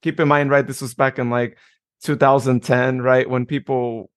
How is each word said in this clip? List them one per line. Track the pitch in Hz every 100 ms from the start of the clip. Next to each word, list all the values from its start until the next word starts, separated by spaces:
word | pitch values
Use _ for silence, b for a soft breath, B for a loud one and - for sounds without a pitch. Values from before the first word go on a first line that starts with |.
keep | 165 156
in | 151
mind, | 147 143
right, | 139 135
this | 135
was | 131
back | - 135 131
in, | 120
like, | 120 120 _ b b _ _
two | - 143
thousand | 139 139 127 123
ten, | - 123 127 127
right, | 123 127 127
when | 127 120
people | 143 - 131 120 117 95